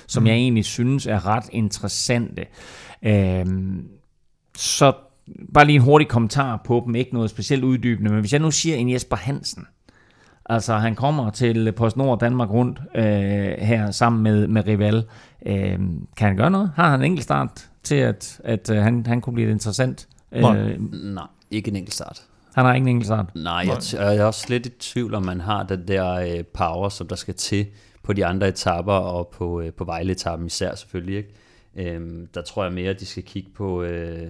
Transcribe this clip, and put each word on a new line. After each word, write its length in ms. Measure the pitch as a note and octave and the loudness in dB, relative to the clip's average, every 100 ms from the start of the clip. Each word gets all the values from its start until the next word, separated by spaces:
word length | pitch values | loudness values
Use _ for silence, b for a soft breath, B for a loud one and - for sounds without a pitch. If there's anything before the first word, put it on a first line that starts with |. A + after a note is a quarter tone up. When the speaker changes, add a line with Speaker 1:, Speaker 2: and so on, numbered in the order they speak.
| B | B
Speaker 1:
som 160 | - | 2
Speaker 2:
Mm. 40 | A2 | 4
Speaker 1:
jeg 80 | |
egentlig 300 | A2+ B2+ A2+ | 4 4 2
synes 420 | G2+ - A#2+ C#3 C#3 | 0 -2 0 0 0
er 200 | G#2+ F2 | -2 0
ret 180 | A2 - | -2 -2
interessante. 920 | A#2 G#2+ - G2+ - - A#2+ A2+ - - B B B B B | -2 -2 -2 -6 -4 -2 -2 -2 -8 -12 B B B B B
Øhm, 800 | A2 G#2 F#2+ F#2 F#2 F#2+ F#2+ F#2 - - _ _ _ _ _ - | 2 4 4 0 0 -2 -4 -6 -10 -20 _ _ _ _ _ -8
så 360 | - - C#3 - - _ - - - | -4 4 4 2 -10 _ -20 -20 0
bare 100 | D3 | 6
lige 120 | D3 D3 | 8 8
en 60 | |
hurtig 260 | B2+ D3+ D3 | 8 6 6
kommentar 520 | A#2+ A2+ C#3+ C3+ C3+ | 2 2 0 -2 -4
på 180 | - A#2+ A#2+ | 0 0 2
dem. 80 | |
Ikke 200 | A#2 B2+ | -2 -2
noget 160 | B2 A2 | -2 -2
specielt 340 | - G2+ C#3 | -4 -2 0
uddybende, 460 | C3 B2+ B2 A2 G#2 | 2 2 0 0 2
men 100 | G#2+ | 2
hvis 120 | G#2 | 2
jeg 80 | C#3+ | 2
nu 100 | D#3+ | 2
siger 260 | C#3+ E3 D3 | 0 0 0
en 140 | A#2+ | 0
Jesper 240 | B2 - A2 | -2 -2 -6
Hansen. 500 | - - - - - _ b b b b b b - | -4 -6 -8 -12 -18 _ b b b b b b -2
Altså, 260 | A2+ A2 A2 | -2 0 0
han 180 | A2+ | 0
kommer 360 | G#2+ C3+ D3+ A2+ | 0 0 0 -2
til 420 | - A#2+ A2+ A2 | 0 2 2 0
PostNord 480 | G#2+ A#2 A#2+ C3+ A2+ | 2 0 2 0 2
Danmark 300 | A#2 B2+ A2+ | 2 0 2
Rundt, 300 | A2 B2 - D3+ | 2 2 -2 -6
øh, 100 | - G#2+ G#2 G2 G2+ G2 - | 0 2 2 2 0 0 -2
her 320 | G#2+ A2+ G#2 | 0 2 0
sammen 320 | F#2+ A#2+ A#2 | 2 2 4
med, 240 | A2 G#2 G#2 | 4 4 4
med 200 | A2 G2+ | 2 2
Rival. 380 | G#2 G#2 A2 A2 B B B - | 2 4 2 -2 B B B -4
Øh, 80 | G2 G2 F#2 F#2+ E2 - - | -2 -2 -2 -4 -4 -10 0
kan 100 | G#2 | 0
han 80 | F#2+ | 4
gøre 140 | C3 | 2
noget? 200 | G3 G3+ D3+ | 2 0 2
Har 140 | E3+ | 4
han 100 | C3+ | 4
en 40 | |
enkelt 200 | C3+ F3+ | 2 0
start 440 | - C#3+ C3+ - - _ | 0 -2 -2 -8 -20 _
til, 120 | - | -2
at, 460 | C#3+ B2 G2+ - - | 2 2 0 -8 -12
at, 260 | - A2+ - | -4 -4 0
øh, 60 | G#2+ | 2
han, 240 | G#2 A#2+ A#2 | 4 2 0
han 140 | A#2+ | -2
kunne 140 | B2 | -2
blive 140 | A#2+ A2+ | -2 0
et 40 | |
interessant, 560 | G#2+ G#2+ G2 B2+ B2+ - _ _ | 0 -2 0 -2 -2 -16 _ _
øh, 80 | B2 | 2
Speaker 2:
Nej. 340 | A#2 G#2 G#2+ - - | 4 4 0 -4 -8
Speaker 3:
Nej, 340 | - G2+ F#2+ D#2 _ _ | -8 -10 -10 -12 _ _
ikke 200 | G#2+ G#2+ | -6 -4
en 60 | G2 | -6
enkelt 180 | F#2 | -8
start. 280 | - - - _ _ _ | -10 -10 -14 _ _ _
Speaker 1:
Han 100 | - | 2
har 100 | B2+ | 4
ikke 100 | B2+ | 4
en 40 | C3 | 2
enkelt 180 | A#2+ G#2 | 0 0
start? 200 | G#2+ F#2 | 0 -2
Speaker 3:
Nej, 180 | E2 D#2+ | -6 -4
jeg 140 | E2+ F#2 | -2 0
Speaker 2:
Nej. 100 | - | -2
Speaker 3:
t-, 200 | - - | -4 -2
jeg 140 | G2+ G#2 | 2 4
er 80 | |
også 220 | G#2+ A2 - | 4 0 -4
lidt 180 | B2 A#2+ | -4 -4
i 40 | - | -12
tvivl, 340 | - B2 A#2 | -8 -6 -4
om 80 | G#2+ | -2
man 160 | F#2 F#2 | -2 -4
har 220 | F2+ G#2 | -4 -4
den 260 | G2 F#2+ F2 | -2 -6 -2
der, 240 | F#2+ F#2 | 0 0
øh, 320 | F2+ F2+ E2+ E2 | -2 -4 -4 -8
power, 340 | - F2 E2+ G2+ | -4 -2 -2 -4
som 180 | - E2 | -6 -10
der 80 | F2 | -10
skal 180 | - | -10
til 320 | F2 - G2+ G2+ b b b | -8 -2 -2 -2 b b b
på 100 | - | -6
de 140 | G2+ F2 | -2 0
andre 220 | F#2 G2 | 0 0
etaper 440 | F#2 - E2+ F2+ | 0 -2 -2 0
og 360 | G2 F2+ F2+ F2 | 0 0 -4 -8
på, 320 | - F2+ E2+ | -8 -6 -4
øh, 120 | E2 | -6
på 120 | - | -8
Vejle-etappen 640 | F2+ E2 F2+ F2+ - E2 E2+ | -8 -4 -4 -4 -4 -6 -6
især 280 | - F2+ | -4 -6
selvfølgelig, 420 | - - F#2 F2+ G2 | -6 -10 -10 -6 -8
ikke? 140 | G#2 b b b b G2+ F2+ | -8 b b b b -10 -8
Øhm, 320 | E2+ E2+ E2 E2+ | -8 -10 -12 -12
der 80 | - | -12
tror 220 | E2 - | -10 -6
jeg 80 | F#2 | -4
mere, 180 | F2+ F#2 | -4 -4
at 100 | F#2+ | -6
de 60 | G2 | -8
skal 160 | - | -14
kigge 280 | - G2 - - | -10 -12 -12 -8
på, 260 | G2 F2+ | -6 -4
øh, 360 | F2 E2+ E2+ E2 | -4 -6 -8 -10